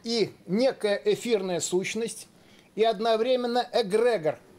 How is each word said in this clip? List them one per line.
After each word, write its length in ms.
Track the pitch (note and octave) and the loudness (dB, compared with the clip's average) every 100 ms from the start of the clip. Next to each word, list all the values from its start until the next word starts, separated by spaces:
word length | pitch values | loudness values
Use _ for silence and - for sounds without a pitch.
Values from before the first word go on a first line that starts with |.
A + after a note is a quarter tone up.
и 280 | A3+ A#3 F#3 - - | -4 -2 -2 -4 -4
некая 560 | G3 C4 - G#3 G3+ | 2 2 2 0 0
эфирная 560 | G#3+ G3 A#3 G#3+ F#3+ E3+ | 0 -2 0 0 0 -4
сущность, 680 | - F3+ F#3+ A3 A3+ - - _ - - _ - | -2 -2 -2 -4 -6 -8 -18 _ -20 -20 _ 0
и 80 | |
одновременно 840 | A3 G3 A3+ A3 A#3+ B3+ B3 A#3+ A#3+ | 0 2 0 2 2 0 0 -2 0
эгрегор, 680 | A#3+ G#3 G#3+ A#3+ G#3+ D#3 B2+ - | -2 0 2 2 2 -2 -4 -10